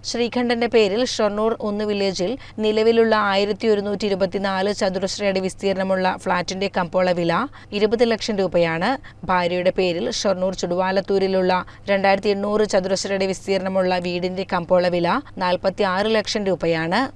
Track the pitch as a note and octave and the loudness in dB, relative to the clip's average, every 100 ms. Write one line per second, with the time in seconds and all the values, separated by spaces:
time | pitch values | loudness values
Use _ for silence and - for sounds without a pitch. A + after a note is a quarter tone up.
0 | - A#3 A#3+ A#3+ A#3+ A#3+ A#3 A#3 G#3 G3+ | -6 -2 -2 0 -2 0 2 4 4 2
1 | B3+ - G#3+ G#3 A3 A3+ G#3+ G#3 G#3+ G#3 | -2 0 0 2 -2 0 -4 -4 -2 0
2 | G3 F3+ F3+ C4 - - G#3+ G#3+ A3 A3+ | -2 -2 -4 -4 -10 -4 0 2 4 4
3 | A3+ G#3+ G#3 G3 G3+ G3+ A#3 G#3 G3+ G3 | 4 4 4 2 0 0 0 0 0 -2
4 | G#3+ G3 F#3+ G3 G3 F#3+ G3 G3+ G3+ F#3 | -2 0 0 0 -2 0 -2 0 -2 0
5 | F#3 - G3+ F#3+ F#3 - G3 F#3+ F#3+ F#3+ | -4 -2 0 0 -2 -4 -2 -2 0 2
6 | F#3 - F#3 F3+ F3+ F#3+ G3 F#3+ F3 F#3 | 2 0 -2 -2 -2 -4 -4 -2 -2 0
7 | F3+ F3+ E3+ E3+ C4 - - G#3 G#3+ A3 | 2 2 0 0 -2 -8 -10 -2 0 2
8 | A#3+ A3 - G3+ F#3 F3 E3+ E3 F#3+ C4+ | 2 2 -2 -2 0 2 2 0 -2 -2
9 | - - - F3+ F3 F3+ F3+ F3+ F#3 E3+ | -6 -14 -2 0 0 0 0 0 0 0
10 | A#3+ A3+ G#3+ F#3 F#3+ F#3 F#3 F3 F#3 F#3+ | -4 -2 -2 0 -2 -2 -4 -2 0 -2
11 | F#3+ G3 F#3+ F#3+ F#3 F#3 F3+ - - G3 | 0 0 2 2 2 0 -2 -12 -2 2
12 | G3 G3 G#3 G3 G3+ G#3 G#3+ G3+ F#3 F#3 | 4 2 2 -2 0 0 2 2 0 -2
13 | G3 G3 G3 F#3 - F#3+ F#3+ F#3+ F3+ F3+ | -2 -2 -2 -2 -2 -2 0 0 0 0
14 | F3+ F3 F3+ F#3 F#3+ F3+ E3 F3+ F3+ F3 | -2 -2 -4 -4 -2 -4 2 2 4 2
15 | E3+ G#3+ - - F3+ F3+ G3 F#3+ G3+ F#3 | 0 0 -4 -4 -2 0 -2 0 0 0
16 | G#3+ A3 G#3 A3 G3 F3 E3+ E3 E3 G3 | 0 0 0 -4 -2 0 0 0 0 0
17 | C4+ | -2